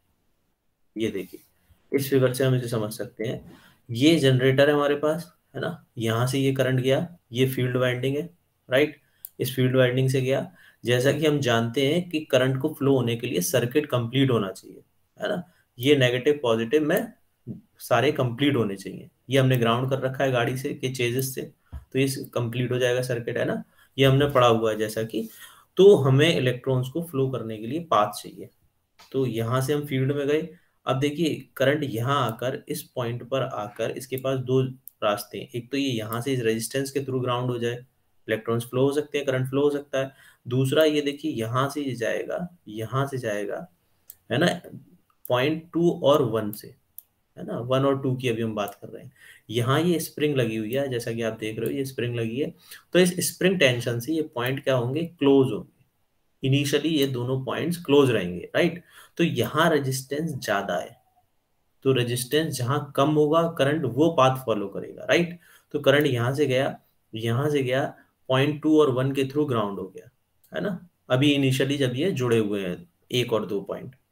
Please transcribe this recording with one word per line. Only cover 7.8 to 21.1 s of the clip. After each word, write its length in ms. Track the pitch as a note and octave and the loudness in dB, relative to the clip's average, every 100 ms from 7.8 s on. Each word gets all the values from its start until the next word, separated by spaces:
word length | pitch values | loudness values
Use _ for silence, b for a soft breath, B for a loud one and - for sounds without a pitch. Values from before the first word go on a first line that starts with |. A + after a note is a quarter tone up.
| B2+ B2 C3+ C#3+ | 0 0 -2 -4
है, 140 | E3+ - _ _ - | -6 -14 _ _ -2
राइट? 260 | B2+ D3+ - B B B - | 2 2 -2 B B B -6
इस 140 | C3+ - | -4 0
फील्ड 200 | B2+ B2+ | 2 4
वाइंडिंग 320 | B2 C3 C3 | 4 4 2
से 120 | C3+ | 0
गया। 320 | B2+ C3+ - b b b | 0 -2 -4 b b b
जैसा 280 | A2+ B2 C3+ | 0 2 2
कि 140 | D3 D#3 | 2 2
हम 120 | D3 | 2
जानते 560 | A#2+ A2+ A#2 B2+ C#3 | 2 2 0 0 0
हैं 140 | E3+ F3+ | 0 -2
कि 120 | D#3 | -6
करंट 400 | D#3 - C3 C3 | 0 2 2 0
को 140 | D3+ - | -4 -2
फ्लो 180 | C3+ C3+ | 2 2
होने 200 | A#2 A#2 | 2 -2
के 100 | B2 | -2
लिए 140 | D#3 | -4
सर्किट 460 | F3 B2+ C3 D3+ D3 | 0 0 0 0 0
कंप्लीट 440 | B2 A#2 C3 C3+ | -2 0 2 2
होना 200 | A#2 F#2+ | 2 0
चाहिए, 320 | - - - _ _ _ - | -6 -16 -20 _ _ _ -8
है 80 | - | -4
ना? 140 | F3 b b b - | -4 b b b -2
ये 180 | C3 C#3 | 2 4
नेगेटिव, 440 | B2 B2 C#3+ D3 | 4 2 2 2
पॉजिटिव 400 | A#2+ A2+ A2+ D3+ | 2 0 2 0
में 300 | D3+ G3 A#3 - _ _ - - - _ | 2 0 -2 -10 _ _ -16 -16 -18 _
सारे 340 | - A#2 C3+ | 0 2 2
कंप्लीट 440 | - B2 A#2 C#3+ A#2+ | 0 -2 0 0 2
होने 200 | G2+ G2 | 0 -4
चाहिए। 340 | F#2 F#2 - _ - | -10 -14 -16 _ -2
ये 80 | C3+ | 2
हमने 180 | C3 B2+ | 4 4
ग्राउंड 340 | A#2 A#2+ C3 | 2 0 0
कर 80 | C3 | -2
रखा 260 | B2+ - | -4 -2
है 80 | C#3 | 0
गाड़ी 240 | B2 A#2+ B2+ | 0 0 -2
से, 180 | C#3+ | -6
के 140 | - C3 | -6 -6
चेसिस 460 | B2+ A#2+ | -2 -2